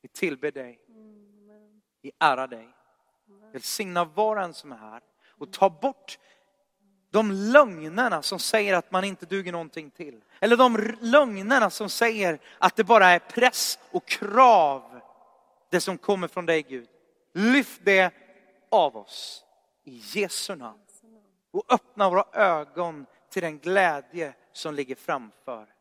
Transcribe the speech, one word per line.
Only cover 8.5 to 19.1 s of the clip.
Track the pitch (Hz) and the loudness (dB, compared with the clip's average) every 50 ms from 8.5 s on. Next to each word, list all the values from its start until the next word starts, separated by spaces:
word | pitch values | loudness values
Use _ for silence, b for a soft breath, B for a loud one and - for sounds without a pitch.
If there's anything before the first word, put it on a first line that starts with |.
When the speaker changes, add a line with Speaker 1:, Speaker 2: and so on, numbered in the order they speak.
| - 220 202 202 190 | 0 0 2 2 0
Speaker 1:
att | 175 - _ | 0 -2 _
man | 185 185 190 | -4 -4 -4
inte | 202 190 - - | -4 -8 -12 -12
duger | 165 190 196 190 180 | -8 -8 -8 -6 -8
någonting | 175 170 165 151 _ 170 156 143 | -10 -10 -12 -12 _ -16 -16 -16
till. | _ _ 180 147 123 110 b b b b | _ _ -18 -18 -18 -20 b b b b
Eller | - 220 240 | 2 2 4
de | 233 254 247 233 | 6 6 4 4
r-, | 214 208 214 - - | 2 -2 -4 -8 -8
lögnerna | 240 226 233 294 285 247 208 196 196 208 277 269 220 190 | -4 4 4 4 4 4 -2 -8 -4 0 2 2 2 0
som | - - 214 190 | -2 -6 -8 -8
säger | - - 233 233 226 214 196 175 160 143 B B B B | -2 0 0 0 0 0 -2 -2 -2 -4 B B B B
att | - 180 - | 0 0 2
det | - 214 | 2 2
bara | 180 233 220 190 | 6 6 8 8
är | 185 175 170 | 8 6 4
press | - - - - 240 254 - - - - - - - _ | 2 -6 -2 2 2 2 2 0 -6 -6 -8 -10 -14 _
och | - - - | -8 -8 -6
krav, | - - - - 202 202 240 262 247 226 190 160 143 139 135 - - 127 123 - _ _ _ _ _ _ _ _ _ _ _ _ _ | -6 -8 -6 -6 -2 4 6 8 8 8 6 6 2 0 -4 -10 -18 -20 -20 -20 _ _ _ _ _ _ _ _ _ _ _ _ _
det | - 180 | -2 -2
som | - - 185 156 | -2 -2 -8 -8
kommer | - - 202 190 180 160 | -2 -2 -2 -2 -2 -8
från | - 185 175 | -8 -8 -4
dig, | 165 165 160 | -2 -2 -2
Gud. | 147 - 135 127 117 _ _ _ _ _ _ _ _ _ | -2 -6 -14 -14 -14 _ _ _ _ _ _ _ _ _
Lyft | _ 175 202 233 254 285 247 - - - - | _ -2 0 2 2 2 0 -2 -10 -4 0
det | 208 196 190 185 175 _ _ _ _ _ _ _ _ _ _ _ _ | 2 4 4 2 0 _ _ _ _ _ _ _ _ _ _ _ _
av | - 208 165 139 117 | 0 2 2 0 -2
oss | 107 101 _ | -8 -20 _